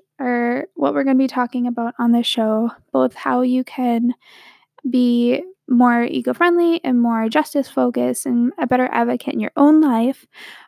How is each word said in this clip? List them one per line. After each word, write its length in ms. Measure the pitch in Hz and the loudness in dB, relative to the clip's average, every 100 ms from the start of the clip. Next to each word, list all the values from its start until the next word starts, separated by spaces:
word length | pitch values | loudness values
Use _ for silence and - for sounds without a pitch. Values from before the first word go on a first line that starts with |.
| _ - | _ -8
are 480 | 247 240 240 254 359 339 | -4 -2 -2 -4 -6 -2
what 180 | 277 | -2
we're 100 | 285 | 0
gonna 140 | 269 262 | 0 2
be 100 | 269 | 0
talking 400 | 262 240 247 247 | -2 -4 -2 -4
about 260 | 240 233 - | -4 -6 -2
on 120 | 240 | 2
this 160 | 240 240 | 2 0
show, 440 | - 220 214 233 - _ | -2 0 0 -2 -6 _
both 220 | 262 254 - | -2 -2 -2
how 260 | 277 247 | -2 0
you 220 | 254 254 | 0 0
can 500 | 254 - 247 233 240 - _ - - _ _ - 262 | -4 -4 -2 0 0 -4 _ -20 -20 _ _ -10 -2
be 540 | 247 247 240 240 262 370 - - | 2 2 2 2 0 -4 -14 0
more 360 | 240 247 240 | 4 4 2
eco-friendly 760 | 233 262 247 247 349 349 339 330 | 0 -2 -4 0 2 2 2 0
and 180 | 262 247 | 0 0
more 260 | 233 226 226 | 0 0 0
justice-focused 960 | 294 294 285 262 - 247 247 247 247 269 | -2 -2 -4 -4 -2 -2 0 -2 -4 -2
and 260 | 240 240 - | 0 0 -2
a 80 | 254 | -2
better 200 | 254 254 | 0 0
advocate 420 | 233 233 247 - | -2 -2 -4 -6
in 60 | 226 | -6
your 120 | 214 - | -6 2
own 240 | 294 311 | 4 6
life, 460 | 302 226 240 - _ - - - | 4 2 0 -4 _ -20 -20 -20